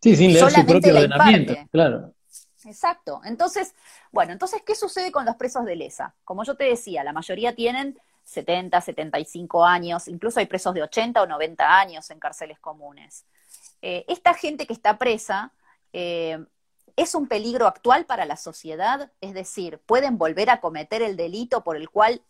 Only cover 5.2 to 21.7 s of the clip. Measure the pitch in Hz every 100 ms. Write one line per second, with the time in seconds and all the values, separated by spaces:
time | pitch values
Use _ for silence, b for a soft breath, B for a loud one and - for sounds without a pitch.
5.2 | 240 233 254 262 233 175 143 - 135 _
6.2 | - 185 226 277 277 233 214 170 143 156
7.2 | 156 185 233 233 233 254 277 269 _ _
8.2 | _ - 147 175 180 180 175 - 156 147
9.2 | 156 170 175 180 170 180 170 170 - 175
10.2 | 220 240 - 185 185 180 151 - 226 240
11.2 | 185 151 160 165 147 180 196 160 - 156
12.2 | 147 151 156 151 - 151 143 143 147 -
13.2 | _ b b b b _ 185 180 - 349
14.2 | - 339 302 302 294 226 - 208 254 220
15.2 | - 196 240 _ _ _ _ - 175 170
16.2 | 165 160 160 _ _ _ _ - 330 349
17.2 | 277 220 220 240 220 - - 269 339 240
18.2 | 160 147 - 156 160 156 196 277 285 _
19.2 | 196 190 185 - 175 151 _ 240 277 233
20.2 | 160 160 214 240 170 160 156 220 226 190
21.2 | 170 185 240 240 175